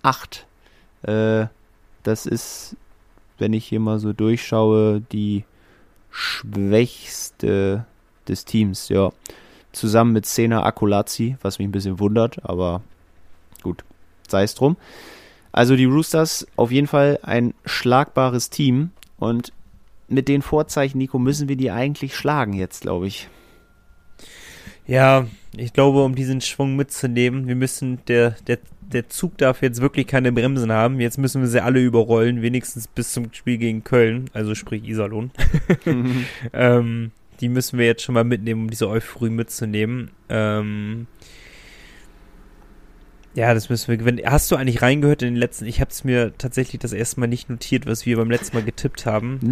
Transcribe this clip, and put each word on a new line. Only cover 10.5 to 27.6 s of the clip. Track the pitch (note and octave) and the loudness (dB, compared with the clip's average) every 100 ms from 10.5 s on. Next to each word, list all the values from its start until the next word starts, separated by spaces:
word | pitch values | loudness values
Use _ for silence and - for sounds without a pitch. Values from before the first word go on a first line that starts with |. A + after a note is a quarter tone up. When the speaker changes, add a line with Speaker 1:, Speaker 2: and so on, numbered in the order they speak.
| A2+ | 2
Speaker 1:
Akulazi, | - - G#2 G2+ - - A2+ C3 | 0 0 2 2 0 -4 -4 -4
was | G2 - | -6 -4
mich | G2+ | -4
ein | |
bisschen | G2 G2 F#2 | -4 -4 0
wundert, | G2+ A2 A2+ - | 0 2 0 -2
aber | - F2+ F2+ F2+ - - _ - - - - - | -8 -4 -4 -4 -8 -20 _ -20 -20 -20 -20 -12
gut, | F2+ E2+ - - - _ - | -10 -10 -12 -20 -20 _ -4
sei | G2 | 0
es | G2+ - | 0 2
drum. | C#3 F3+ - - - - - - _ | 0 0 -6 -20 -20 -20 -20 -20 _
Also | - A#2+ C3 | 2 4 6
die | B2+ | 6
Roosters | C#3+ D#3+ D#3+ D#3+ - - - | 4 2 2 0 -2 -6 0
auf | A#2 | 2
jeden | C3 C#3+ | 2 2
Fall | C#3+ C#3+ C#3+ | 4 2 2
ein | - A#2+ A#2+ - - | 0 0 0 -2 -8
schlagbares | - B2 B2+ D3 - C3 B2 - | -4 2 2 2 0 0 0 -4
Team | - C#3 B2+ E3 - - - | 0 2 2 0 -6 -20 -6
und | A2 A#2 - - - - - - - | -2 -2 -4 -12 -20 -20 -20 -20 -4
mit | C3 C3 | 0 2
den | C#3+ | 0
Vorzeichen, | - D3+ D3+ - C3+ C3+ | 2 0 0 0 -2 -2
Nico, | C3 C3 | -2 0
müssen | B2+ C#3+ C#3+ | 0 0 -2
wir | C3+ | -2
die | B2+ | -2
eigentlich | G2+ C3+ C#3+ C#3 - | -2 -2 -4 -8 -6
schlagen | C#3+ D3 A2 | -2 -2 -2
jetzt, | G2 F#2 - | -2 -6 -6
glaub | F#2 F2 | -6 -4
ich. | F#2+ - - - - _ _ _ _ - - - - - - - - - - | -4 -8 -16 -20 -20 _ _ _ _ -20 -20 -20 -20 -20 -20 -20 -20 -16 -2
Speaker 2:
Ja, | B2+ C3 C3+ A#2+ - - G#2+ | 4 6 6 2 -8 -16 -12
ich | A#2+ | -4
glaube, | - C#3 C#3 | 2 4 6
um | C3+ C3 | 2 0
diesen | C3 C3 | -2 -2
Schwung | - - C#3 C3+ | -4 -4 -2 -2
mitzunehmen, | C#3 - C3 A#2+ B2 C3 B2+ | -4 -4 -2 2 2 0 -2
wir | |
müssen, | B2 | -2